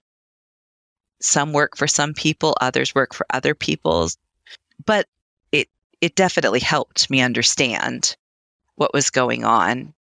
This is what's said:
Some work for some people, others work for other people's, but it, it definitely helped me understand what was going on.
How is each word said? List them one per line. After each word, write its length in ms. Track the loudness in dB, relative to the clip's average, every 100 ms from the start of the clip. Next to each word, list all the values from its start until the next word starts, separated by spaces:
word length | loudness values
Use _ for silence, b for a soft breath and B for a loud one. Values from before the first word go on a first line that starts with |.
| _ _ _ _ _ _ _ _ _ _ _ -8
Some 320 | -2 0 0
work 240 | 0 0 0
for 100 | -2
some 260 | 0 -2
people, 420 | -2 -2 0 0 0
others 340 | 0 0 0
work 200 | 0 -2
for 120 | -4 -4
other 240 | -2 -2
people's, 640 | -2 -4 -2 0 0 0 -4 _ _ -20 B _ -10
but 220 | -2 0 -2 _ _ _ -4
it, 160 | -2 -2 _ _ -4
it 140 | -2
definitely 460 | 2 2 2 0 0
helped 480 | 0 -2 -2 -4 0
me 100 | 2
understand 960 | 2 0 0 0 0 -2 -4 -4 -6 -6 _ _ _ _ _ -4
what 160 | 0
was 180 | 0 0
going 340 | 0 0 0
on. 500 | 2 2 2 -2 -8 -20